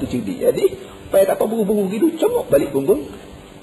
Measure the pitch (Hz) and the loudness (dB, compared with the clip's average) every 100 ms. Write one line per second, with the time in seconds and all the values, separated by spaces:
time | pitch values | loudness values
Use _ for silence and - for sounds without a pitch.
0 | 131 123 98 - - - 381 - - - | -4 -6 -6 -2 0 2 0 -2 -16 -18
1 | - - 190 - 220 226 196 214 190 214 | -2 2 2 2 0 0 0 0 0 0
2 | 320 - 440 494 - 139 - 135 139 277 | 0 2 0 0 2 2 2 -2 0 0
3 | - - - - - - | 0 -14 -20 -20 -20 -20